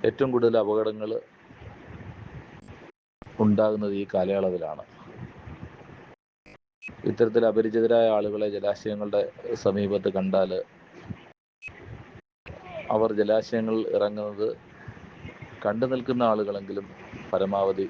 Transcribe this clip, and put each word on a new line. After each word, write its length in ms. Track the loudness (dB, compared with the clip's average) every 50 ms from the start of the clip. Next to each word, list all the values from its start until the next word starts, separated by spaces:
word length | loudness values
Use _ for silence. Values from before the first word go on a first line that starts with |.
| 2
ഏറ്റവും 220 | 2 2 2 0 2 4
കൂടുതൽ 220 | 4 6 6 6 6 4
അപകടങ്ങൾ 480 | 4 2 2 2 0 -2 -4 -6 -4 -6 -6 -8 -10 -20 -20 -20 -20 -20 -18 -18 -18 -18 -18 -18 -18 -18 -16 -16 -16 -16 -16 -16 -16 -16 -16 -16 -16 -20 -20 -20 -20 -20 -20 -20 -20 _ _ _ _ _ _ -20 -16 -2 2 4
ഉണ്ടാകുന്നത് 500 | 4 6 6 4 4 2 0 -2 -2 -2 -4
ഈ 20 | -4 0 0
കാലയളവിലാണ്. 720 | 0 2 2 2 2 2 0 0 -2 -4 -6 -8 -10 -14 -18 -20 -20 -20 -18 -14 -14 -14 -14 -16 -18 -16 -16 -16 -14 -16 -16 -16 -20 -20 -20 -20 -20 -20 -20 -20 _ _ _ _ _ _ -20 -20 _ _ _ _ _ -18 -18 -16 -4 -4 -4
ഇത്തരത്തിൽ 340 | 2 4 2 4 6 4 4 4
അപരിചിതരായ 560 | 4 4 2 2 2 2 4 6 6 6 6 6 4
ആളുകളെ 300 | 4 2 0 -2 -2 -2 -2 -2
ജലാശയങ്ങളുടെ 680 | -2 -2 -2 -2 -2 -4 -6 -4 -4 -4 0 0 0 0 -2 -6 -12 -6 -6 -6 0 0
സമീപത്ത് 460 | 2 2 2 2 2 0 2 0 0 0
കണ്ടാൽ 340 | 2 0 2 2 2 2 2 0 -4 -6 -8 -16 -20 -20 -20 -20 -20 -14 -14 -14 -14 -14 -20 -20 _ _ _ _ _ -18 -18 -18 -16 -18 -18 -16 -18 -18 -20 -20 -20 _ _ _ _ _ -18 -18 -16 -16 -12 -12 -12 -6 -2 0
അവർ 140 | 2 2 2 2 0
ജലാശയങ്ങളിൽ 640 | 2 4 2 2 2 0 -4 -2 -2 0 -2 -2 -2 0 0
ഇറങ്ങുന്നത് 500 | 0 0 0 -2 -4 -8 -8 -4 -4 -4 -4 -4 -6 -14 -20 -20 -18 -18 -18 -18 -18 -20 -20 -20 -18 -16 -16 -16 -16 -18 -18 -16 -4 -2
കണ്ടു 200 | -2 0 0 0 0
നിൽക്കുന്ന 320 | 0 -2 -2 -2 0 2 4 4
ആളുകളെങ്കിലും 560 | 4 2 0 -2 -4 -6 -6 -6 -8 -8 -8 -10 -16 -18 -18 -16 -16 -14 -6 -2
പരമാവധി 540 | 0 2 2 2 2 2 2 2 2 0 -2